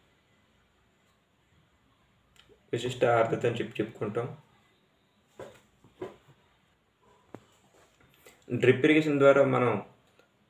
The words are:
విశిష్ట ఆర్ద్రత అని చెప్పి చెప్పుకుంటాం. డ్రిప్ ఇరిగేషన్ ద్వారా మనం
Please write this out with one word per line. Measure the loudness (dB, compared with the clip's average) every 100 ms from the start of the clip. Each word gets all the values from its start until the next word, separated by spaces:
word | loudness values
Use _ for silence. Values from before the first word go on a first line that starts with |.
| _ _ _ _ _ _ _ _ _ _ _ _ _ _ _ _ _ _ _ _ _ _ _ _ _ _ _
విశిష్ట | -8 -8 -2 0
ఆర్ద్రత | 2 0 -2 -4
అని | -6
చెప్పి | -8 -8
చెప్పుకుంటాం. | -10 -8 -8 -8 -10 -14 _ _ _ _ _ _ _ _ _ -20 -20 -20 _ _ _ _ -18 -18 _ _ _ _ _ _ _ _ _ _ _ -20 _ _ _ _ _ _ _ _ -20 _ -10
డ్రిప్ | 0 2 4 4
ఇరిగేషన్ | 2 2 4
ద్వారా | 4 6
మనం | 4 2 0 -2 -8 _ _ _ _ _ _